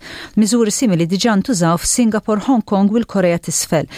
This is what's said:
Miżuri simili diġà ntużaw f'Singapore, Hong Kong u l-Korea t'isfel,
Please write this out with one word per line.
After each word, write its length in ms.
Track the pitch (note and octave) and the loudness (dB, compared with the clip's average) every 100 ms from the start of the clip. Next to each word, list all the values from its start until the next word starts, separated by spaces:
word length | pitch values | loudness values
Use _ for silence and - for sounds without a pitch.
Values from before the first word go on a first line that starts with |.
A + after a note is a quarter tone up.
| - - - - | -12 -18 -6 0
Miżuri 380 | G#3+ A#3 G#3+ - | 2 2 0 0
simili 320 | B3 E3+ E3 | 0 2 0
diġà 300 | F#3+ A#3+ G3 | 0 0 0
ntużaw 400 | F#3+ G3 E3+ E3+ | 0 0 2 0
f'Singapore, 640 | - - A3+ G#3 - G#3 - | -2 0 0 0 -2 -2 0
Hong 160 | B3 - | 0 2
Kong 240 | G3 G3 | 0 2
u 80 | A3+ | 0
l-Korea 400 | A3 G3 F3+ E3+ | -2 0 0 0
t'isfel, 480 | - - - D#3+ - | -4 -6 -2 -2 -2